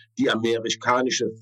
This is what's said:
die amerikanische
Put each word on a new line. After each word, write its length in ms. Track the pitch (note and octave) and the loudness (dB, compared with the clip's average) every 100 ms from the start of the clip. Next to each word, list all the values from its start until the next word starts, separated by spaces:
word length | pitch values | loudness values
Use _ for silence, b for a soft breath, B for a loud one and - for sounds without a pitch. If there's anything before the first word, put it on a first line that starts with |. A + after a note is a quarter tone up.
| b - | b -2
die 100 | B2+ | 0
amerikanische 1000 | A2 A2+ A#2 A2+ - A#2+ B2 B2+ A2+ A2+ A2+ | 2 0 0 -2 -4 0 2 0 -2 -4 -6